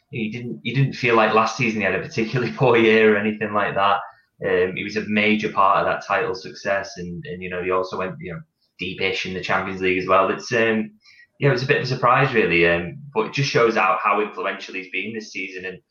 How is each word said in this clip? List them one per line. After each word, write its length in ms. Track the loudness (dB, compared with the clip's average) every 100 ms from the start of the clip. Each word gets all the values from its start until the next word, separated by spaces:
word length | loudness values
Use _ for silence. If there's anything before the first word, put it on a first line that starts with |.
| _
you 220 | -8 -6
didn't, 280 | -6 -8 -8
you 120 | -4 0
didn't 200 | 0 2
feel 200 | 2 4
like 180 | 6
last 220 | 4 2 0
season 240 | -2 0
he 60 | 0
had 100 | -2
a 60 |
particularly 500 | -4 -4 -2 0 -2
<laughs> 60 | 2
poor 180 | 4 6
year 380 | 6 6 6
or 40 | 4
anything 360 | 0 -2 -4
like 220 | -2 -2 0
that. 240 | 0 0 -4 -16 _ -8 0
Um, 300 | 2 0 -2
he 80 |
was 140 | -6 -6
a 80 | -2
major 420 | 0 2 2 0
part 300 | 2 4 4
of 60 | 2
that 200 | -2 -2
title 300 | -2 -2 -4
success, 640 | -10 -8 -2 -2 -4 -10
and, 260 | -10 -10 -10
and, 160 | -10
you 80 | -8
know, 140 | -6
he 80 | -2
also 260 | -2 -2 -6
went, 180 | -8 -8
you 140 | -10
know, 80 | -12 -14 _ _ -10
deep-ish 460 | -10 -4 -4 -2 -6
in 80 |
the 60 | -6
Champions 400 | -4 -2 -4 -2
League 200 | 0 0
as 80 | 2
well. 200 | 4 2
It's, 220 | 0 -2
um, 400 | 0 2 0 -2 -10 _ -20 _ -2
yeah, 100 | 2
it 40 |
was 100 | 2
a 40 | 2
bit 100 | 0
of 60 |
a 20 | 0
surprise, 480 | 0 4 4 4
really, 340 | 2 2 4 4
um, 300 | 2 -2 -10 -6
but 140 | -2 -2
it 60 |
just 160 | 0 0
shows 280 | 4 4 4
out 220 | 2 2
how 160 | 2 0
influential 540 | 0 -4 -6 -6 -8
he's 160 | -12 -8
been 220 | -8 -8
this 180 | -8 -10
season, 320 | -10 -10 -10
and 140 | -12 -14 _